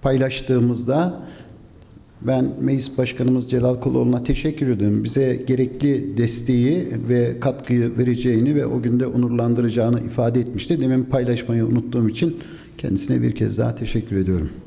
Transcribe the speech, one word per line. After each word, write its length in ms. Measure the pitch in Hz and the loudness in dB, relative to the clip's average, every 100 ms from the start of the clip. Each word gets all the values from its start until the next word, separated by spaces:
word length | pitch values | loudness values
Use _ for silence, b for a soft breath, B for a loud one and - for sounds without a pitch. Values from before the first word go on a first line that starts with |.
paylaştığımızda 1200 | 139 135 131 123 - 127 120 120 120 139 175 175 B B B B - - - - - - | 2 2 0 -2 0 2 2 0 0 0 0 -4 B B B B -20 -20 -20 -20 -20 -8
ben 320 | 127 131 135 - | -2 0 0 0
meclis 360 | 135 135 - - | 0 0 -2 -2
başkanımız 520 | 127 - 123 127 120 | -2 0 0 0 0
Celal 300 | 127 123 123 | 0 2 0
Koloğlu'na 440 | 135 127 123 123 | 0 2 2 0
teşekkür 460 | 123 - 156 151 135 | 0 -2 -2 -2 0
ediyorum. 340 | 110 101 104 | 2 2 2
Bize 400 | 113 139 131 123 - | 0 0 2 0 0
gerekli 680 | 127 123 - 143 139 - 98 | 0 0 0 0 0 -2 0
desteği 720 | 117 - - 123 123 175 175 113 117 | 0 0 0 2 2 2 -2 -6 0
ve 300 | 123 120 120 | 2 2 0
katkıyı 580 | 139 127 - 123 117 120 | -2 -4 0 0 2 0
vereceğini 580 | 127 120 123 113 127 147 | 0 2 2 4 4 2
ve 100 | 139 | 0
o 160 | 127 | -2
günde 260 | 117 123 127 | 0 0 0
onurlandıracağını 920 | 139 123 120 120 117 117 110 113 120 | 0 0 2 2 2 2 2 2 2
ifade 380 | 113 - 117 117 | -2 -2 0 2
etmişti. 420 | 120 101 - 170 | 0 -4 -2 0
Demin 220 | 131 131 | 2 0
paylaşmayı 600 | 127 131 123 117 - 117 113 | 0 0 0 -2 0 0 2
unuttuğum 440 | 120 113 123 113 | 0 0 0 0
için 280 | 110 170 - B B B - | 2 -2 -2 B B B -10
kendisine 440 | - - - 127 | -4 -2 0 0
bir 140 | 117 110 | 0 0
kez 220 | 110 101 | -2 0
daha 180 | 117 113 | -2 -2
teşekkür 400 | 110 117 107 98 | -4 -4 -2 -2
ediyorum. 340 | 92 92 76 - | 0 0 -2 -8